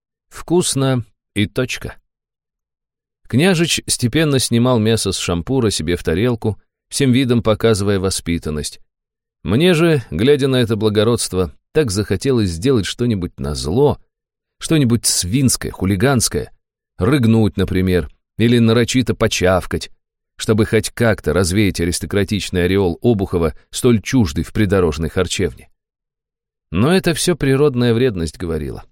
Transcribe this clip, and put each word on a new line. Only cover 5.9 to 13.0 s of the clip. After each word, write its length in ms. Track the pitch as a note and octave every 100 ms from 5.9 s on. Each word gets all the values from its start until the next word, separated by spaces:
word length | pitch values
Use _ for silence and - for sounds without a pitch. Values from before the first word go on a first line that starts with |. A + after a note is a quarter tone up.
| F2
в 60 |
тарелку, 560 | - E2 B2 A#2 A2 G2+ _ _ _
всем 240 | - C3+
видом 300 | B2 B2 A#2+
показывая 580 | A2 G#2 A2+ G2 G2+ G2
воспитанность. 800 | F#2+ - - E2+ D#2 D2+ D2 - _ _ _ _ _ _
Мне 320 | - C3 F3+
же, 280 | D#3+ E3+ D3 -
глядя 380 | E2 B2+ D3 C3+
на 80 | B2+
это 180 | A2+
благородство, 800 | G#2+ G#2+ G#2 G#2+ A#2+ - F2+ F2 - _
так 180 | D#3 C3
захотелось 580 | F#2+ - G2 C3+ B2 G2
сделать 380 | E2 B2 B2 F2+
что-нибудь 520 | -